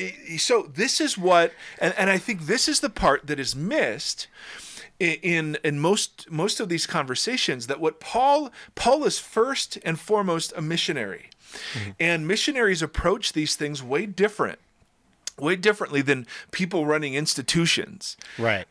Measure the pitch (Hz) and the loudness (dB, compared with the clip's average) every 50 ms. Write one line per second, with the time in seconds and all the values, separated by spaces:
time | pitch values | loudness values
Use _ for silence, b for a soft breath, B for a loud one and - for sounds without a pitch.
0 | 185 185 - - - - 165 151 - - 247 214 160 147 127 156 226 262 - - | -8 -8 -10 -12 -12 -8 -4 -2 2 2 2 2 2 0 -2 -2 0 0 0 0
1 | 320 262 - 196 175 180 180 170 165 165 - B B B B B B 180 185 208 | 0 0 0 2 4 6 8 8 6 4 2 B B B B B B 0 2 2
2 | 190 190 190 185 - - 220 170 151 151 220 254 - 311 285 - 294 247 - - | 2 2 2 2 0 -2 -4 -2 -2 0 0 2 2 2 0 0 0 -2 0 2
3 | 196 151 139 139 - 143 147 139 131 110 117 135 156 208 294 311 180 120 107 - | 4 4 4 4 0 -4 -4 -4 -4 -4 -4 -4 -2 0 0 2 0 0 -2 -4
4 | - - - - - - B B B B B B B B B B B B B - | -6 -6 -6 -8 -10 -14 B B B B B B B B B B B B B 0
5 | 185 170 156 - - 175 170 165 156 151 151 - - 156 147 143 151 175 208 214 | 0 0 0 0 0 0 0 0 0 -2 -2 -2 -2 -2 0 2 2 2 2 2
6 | - - _ - - - 165 151 180 220 - - 226 180 170 160 - - - 160 | 0 -4 _ -12 -12 -8 -4 -2 -2 -2 -2 -2 -2 -2 -2 -2 -2 -2 -2 -2
7 | 139 127 127 - - 220 254 247 - 175 143 123 117 123 139 147 160 160 - - | -2 -2 -2 -2 -2 -2 -2 -2 0 -2 -2 -2 -4 -6 -4 0 0 -2 -2 -4
8 | - - - 233 262 277 285 302 294 233 - B B B B - - 240 269 311 | -6 -2 0 4 4 6 4 4 2 -2 -8 B B B B 0 2 4 4 4
9 | 285 190 - - - - - 220 233 269 262 - - - - - - 180 165 151 | 4 2 0 -2 -6 -2 0 2 2 2 0 -2 -4 -6 -8 -6 -4 -4 -4 -4
10 | - - 214 208 196 180 165 165 160 - - 170 156 156 170 165 - - 160 131 | -2 0 0 2 2 2 0 0 -2 -4 -6 -6 -4 -2 -2 0 0 0 -2 -2
11 | 110 98 90 - - - - _ B B B B B B B 117 101 98 98 B | -4 -6 -8 -10 -14 -18 -20 _ B B B B B B B -8 -8 -6 -4 B
12 | 165 170 170 165 151 160 208 220 - 302 285 254 226 196 185 160 160 151 - - | 0 2 2 2 0 0 0 0 0 0 0 2 2 2 2 2 -2 -4 -2 0
13 | - 175 208 233 - - - 156 156 147 - - 151 147 151 139 131 120 139 160 | 2 2 2 2 0 -2 -2 0 0 0 -2 -2 -4 -4 -4 -6 -4 -2 0 0
14 | 220 208 185 185 202 208 208 - 139 95 - - _ _ _ _ _ _ _ _ | 0 -2 0 2 2 2 2 0 -2 -2 -4 -8 _ _ _ _ _ _ _ _
15 | _ _ _ _ - - - - 139 160 185 180 175 214 208 - 190 131 143 139 | _ _ _ _ -16 -16 -8 -4 0 0 0 2 2 2 2 2 0 -2 0 0
16 | 135 143 139 131 120 B B B B B B - 185 170 196 170 151 147 151 156 | 2 2 2 0 -2 B B B B B B -4 -2 0 0 0 2 2 2 0
17 | 151 139 131 147 151 - - 147 123 - - 165 170 160 - - - 69 - - | 0 -2 -2 -2 -2 -2 -2 -2 -2 0 2 2 4 2 2 0 -2 -4 -10 -12
18 | - - - - B B B B 113 113 104 95 90 - | -12 -12 -12 -12 B B B B 2 2 2 0 -2 0